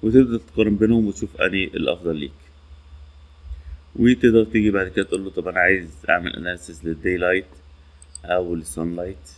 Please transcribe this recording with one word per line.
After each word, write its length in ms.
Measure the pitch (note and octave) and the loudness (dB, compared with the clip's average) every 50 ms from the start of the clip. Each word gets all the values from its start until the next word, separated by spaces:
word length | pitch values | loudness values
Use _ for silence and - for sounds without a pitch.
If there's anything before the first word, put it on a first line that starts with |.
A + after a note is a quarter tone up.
| - | 0
وتبدأ 340 | A2 A2+ C3 C3+ A#2+ A#2 A2+ | 6 6 6 6 6 2 -6
تقارن 380 | - - - - A2 G#2+ G#2 | -6 -8 -2 0 2 2 4
بينهم 320 | G2 A2 A2 A#2 A2+ A2 G#2 | 2 4 4 4 2 2 0
وتشوف 340 | F#2+ - - F#2+ - - | -2 -6 -8 -10 -4 -2
أنهي 220 | - F#2 F#2 G2 F#2+ | -2 0 0 0 -2
الأفضل 520 | - - F2 D#2+ C2 E2+ F2 F2 E2+ D#2+ | -2 -4 -4 -2 -2 -2 -2 -4 -4 -4
ليك. 160 | D2+ C#2+ C#2 C#2+ - - - - - - - - - - - - - - - - - - - - - - - - - - - - - - - - | -4 -6 -10 -12 -18 -20 -20 -20 -20 -20 -20 -20 -20 -20 -20 -20 -20 -20 -20 -20 -20 -20 -20 -20 -20 -16 -16 -16 -14 -14 -16 -18 -18 -18 -16 -4
وتقدر 480 | - A#2 A#2+ B2+ B2 - B2 A2 A2+ A2 | 2 4 4 4 6 4 6 6 6 4
تيجي 280 | A2 A2+ A2+ G#2 G#2+ | 4 2 2 2 2
بعد 160 | G2+ G2 F#2+ F#2 | 2 0 -2 -2
كده 180 | F2+ - G2 | -2 -2 -2
تقول 180 | - - F#2 G2 | -2 -2 -6 -6
له: 60 | G2 | -6
"طب 180 | - F#2 E2+ F2+ | -8 -6 -6 -4
أنا 120 | F2 F2+ | -2 2
عايز 300 | F2+ F2+ F#2+ F#2+ F2 D#2+ D2 - - - | 2 2 2 0 -2 -8 -16 -18 -2 -2
أعمل 260 | E2+ F2 F2 F2 - | 0 0 0 -4 -8
أناليسيس 500 | - E2 F2 F2+ F2 - - E2+ C#2+ D2 | -8 -8 -8 -10 -10 -12 -18 -18 -10 -8
للداي 320 | E2 E2 D2+ D#2 F#2 F2+ F2+ | -8 -8 -4 -4 -4 -2 -2
لايت 280 | F2 F2+ F#2 F#2+ F#2 - - - - - - - - - _ - - - - - - | 0 0 0 -2 -4 -8 -20 -20 -20 -20 -20 -20 -20 -20 _ -20 -20 -20 -20 -18 -6
أو 300 | E2+ F2 F2+ F#2 F2 E2+ | -2 -2 -2 -2 -2 -6
للصن 400 | E2 D#2 D#2 - E2 E2 E2+ F2 | -8 -8 -10 -8 -6 -6 -6 -6
لايت" 340 | F2 F2 F#2 F#2+ - - - - | -6 -8 -10 -12 -14 -18 -20 -20